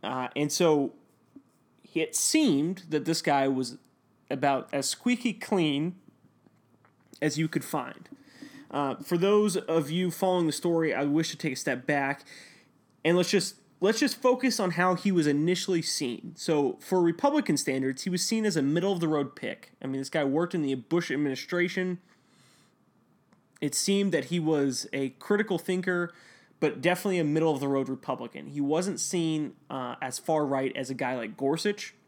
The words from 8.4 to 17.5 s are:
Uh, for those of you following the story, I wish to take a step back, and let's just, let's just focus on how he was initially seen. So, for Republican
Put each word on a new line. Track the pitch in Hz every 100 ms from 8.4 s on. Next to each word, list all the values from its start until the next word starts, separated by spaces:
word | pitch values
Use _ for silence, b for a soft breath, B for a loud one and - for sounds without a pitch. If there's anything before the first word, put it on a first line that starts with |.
| B B B
Uh, | - 139 127
for | - 175
those | 190 208 208 180
of | - 165 143
you | 165 185
following | - 190 180 165
the |
story, | 147 175 165 160
I | 120 147
wish | 147 160
to | 160
take | 160
a | 131
step | - 127 127
back, | 147 139 139 - B B B B _ _ _ 156
and | 175
let's | 175
just, | 202 - - _ _
let's | 185 220
just | 285 -
focus | 254 254 262 -
on | 190
how | 165 185 180
he | 202
was | 185 147
initially | 143 160 180 - 175
seen. | 165 - 135 117 - -
So, | - 147 139 -
for | - 185
Republican | 170 170 285 294 294